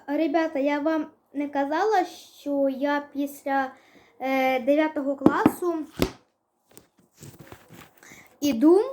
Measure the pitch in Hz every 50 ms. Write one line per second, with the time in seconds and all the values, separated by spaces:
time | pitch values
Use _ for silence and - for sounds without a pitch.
0 | - - 285 302 320 311 285 330 320 320 320 269 269 294 294 294 285 320 320 311
1 | 302 - - _ _ _ - 277 294 285 285 277 277 277 311 330 392 440 440 370
2 | 370 - - - - - - - - 285 285 277 277 269 262 247 277 285 294 294
3 | 285 - - 277 285 277 - - - 277 269 269 262 262 - - _ _ _ -
4 | _ _ _ - 254 269 269 262 262 262 262 254 233 269 285 302 311 302 302 302
5 | 262 277 277 277 269 294 - 427 440 - - - 359 349 339 320 285 - - -
6 | - - - - _ _ _ _ _ _ _ _ _ _ _ - _ _ _ _
7 | _ _ _ _ - - - - - - - - - _ - - - - _ _
8 | - - - - - - _ - 285 285 247 226 277 311 349 392 466 539